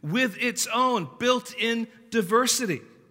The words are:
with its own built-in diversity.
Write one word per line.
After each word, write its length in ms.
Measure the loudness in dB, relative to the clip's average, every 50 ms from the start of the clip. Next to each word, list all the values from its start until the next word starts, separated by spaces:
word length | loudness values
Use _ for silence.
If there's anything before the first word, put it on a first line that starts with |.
| -6
with 340 | -2 0 0 0 0 0 -2
its 280 | -4 -2 -2 -2 -4 -2
own 420 | 0 2 2 2 2 0 -2 -4 -8 -4
built-in 680 | 0 2 2 0 0 -8 -8 -4 -2 -2 -2 -2 -4 -6 -10 -20 -20 -4
diversity. 720 | -2 -2 0 4 4 2 4 4 0 0 0 -2 -2 -4 -6 -14 -20 -20 -20 _